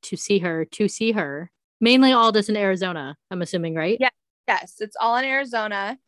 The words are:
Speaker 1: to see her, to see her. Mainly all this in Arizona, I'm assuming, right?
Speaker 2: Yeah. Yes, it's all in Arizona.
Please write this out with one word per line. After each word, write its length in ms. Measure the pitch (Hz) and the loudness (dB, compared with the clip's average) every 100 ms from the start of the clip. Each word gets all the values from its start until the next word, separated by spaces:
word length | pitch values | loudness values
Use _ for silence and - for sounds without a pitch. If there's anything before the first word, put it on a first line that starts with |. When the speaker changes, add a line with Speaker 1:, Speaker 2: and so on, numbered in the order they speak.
Speaker 1:
to 140 | - 196 | -12 -8
see 220 | - 202 | 0 0
her, 240 | 175 160 | 2 -2
to 240 | 160 - 208 | -4 -2 -2
see 240 | - 220 | 0 -2
her. 380 | 214 147 143 175 _ _ - | 0 -2 -6 -12 _ _ 0
Mainly 320 | 226 254 262 | 4 6 6
all 200 | 247 226 | 6 4
this 160 | 214 202 | 4 2
in 80 | 214 | 0
Arizona, 600 | 196 185 185 165 135 151 - | 0 0 -2 -6 -10 -14 -10
I'm 120 | 185 | -8
assuming, 320 | 170 180 165 | -4 -4 -4
right? 240 | 160 160 233 | -2 -2 0
Speaker 2:
Yeah. 80 | 254 - _ _ - | 0 -2 _ _ -4
Yes, 280 | 196 - - | -4 -4 -12
it's 160 | 214 - | -10 -2
all 180 | 233 240 | 0 0
in 80 | |
Arizona. 760 | 269 269 269 233 214 202 202 262 | 0 -2 -4 -4 -4 -4 -6 -8